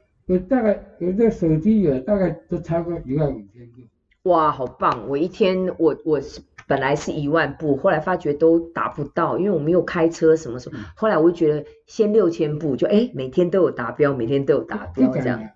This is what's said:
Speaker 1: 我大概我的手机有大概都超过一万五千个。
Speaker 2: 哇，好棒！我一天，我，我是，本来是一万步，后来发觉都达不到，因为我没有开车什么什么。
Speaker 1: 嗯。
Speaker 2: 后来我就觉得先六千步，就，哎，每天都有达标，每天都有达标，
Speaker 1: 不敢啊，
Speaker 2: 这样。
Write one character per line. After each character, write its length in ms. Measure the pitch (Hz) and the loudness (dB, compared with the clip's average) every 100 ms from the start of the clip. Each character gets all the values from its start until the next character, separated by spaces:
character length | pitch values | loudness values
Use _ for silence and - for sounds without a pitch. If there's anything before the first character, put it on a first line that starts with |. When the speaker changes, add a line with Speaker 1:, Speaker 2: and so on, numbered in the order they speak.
| _ _ - | _ _ -2
Speaker 1:
我 120 | 185 | -2
大 240 | 185 254 | 2 0
概 180 | 220 196 - - | 2 0 -4 -8
我 100 | 175 | -4
的 180 | 190 226 | 2 2
手 260 | - 165 156 | 2 2 2
机 260 | 202 220 | 4 4
有 160 | 170 131 | 2 0
大 160 | 208 202 | 0 0
概 140 | 175 151 - | 0 -4 -8
都 100 | 170 | -8
超 240 | - 170 | -4 -4
过 180 | 170 170 | -4 -6
一 120 | 123 147 | -4 -2
万 120 | 143 | -2
五 60 | 117 101 | -4 -12
千 140 | 120 120 | -20 -20
个。 640 | 120 - _ _ _ 185 | -20 -20 _ _ _ 2
Speaker 2:
哇， 220 | 165 151 | 4 2
好 140 | 143 123 | 0 -6
棒！ 420 | - 180 127 107 | -4 -2 -2 -4
我 100 | 143 | -2
一 80 | 185 | -2
天， 480 | - 190 190 185 - | 0 0 0 -2 0
我， 180 | 160 139 | 0 0
我 160 | 160 151 | -2 -2
是， 200 | - - - - - | -4 -14 -20 -12 -4
本 120 | 139 | -2
来 140 | 135 | 0
是 160 | 147 - | -2 -4
一 160 | 156 143 | -4 0
万 300 | 165 139 135 | 0 0 -2
步， 200 | 156 139 | -2 0
后 140 | 196 | 2
来 80 | 156 | 0
发 180 | 185 175 | 0 -2
觉 160 | 156 | -2
都 280 | 147 160 165 165 | 2 4 4 0
达 180 | - 107 | -6 -6
不 140 | - | -6
到， 340 | 147 - 156 123 | -6 -2 0 0
因 100 | 202 | 0
为 40 | |
我 80 | 165 | 0
没 140 | 147 | 0
有 100 | 175 | 0
开 260 | 165 175 165 | 0 0 0
车 280 | 165 160 160 | 2 4 4
什 160 | 127 | 0
么 80 | 123 | -12
什 100 | - | -12
么。 60 | - | -14
Speaker 1:
嗯。 60 | 101 | -16
Speaker 2:
后 140 | - 220 | -4 0
来 100 | 170 | 4
我 100 | 165 | 2
就 80 | 170 | 4
觉 160 | 156 | 2
得 140 | 151 - - _ | 0 -4 -18 _
先 260 | - 214 | -2 2
六 180 | 214 175 | 2 2
千 260 | 165 151 151 | 0 -2 -2
步， 160 | 160 123 | -4 -2
就， 100 | - | 2
哎， 240 | 208 247 | 2 0
每 140 | 139 131 | -4 -4
天 220 | 185 170 | 0 0
都 120 | 190 | 2
有 100 | 151 | 2
达 180 | 123 117 | 0 -6
标， 240 | 120 143 | 0 0
每 120 | 131 113 | 0 -2
天 200 | 139 139 | 0 2
都 80 | |
有 80 | 135 | 0
达 240 | - 104 - | 0 -8 -6
标， 140 | - 131 | 0 0
Speaker 1:
不 60 | |
敢 80 | 131 | 0
啊， 0 | |
Speaker 2:
这 40 | 120 | -2
样。 220 | 98 107 | -4 -8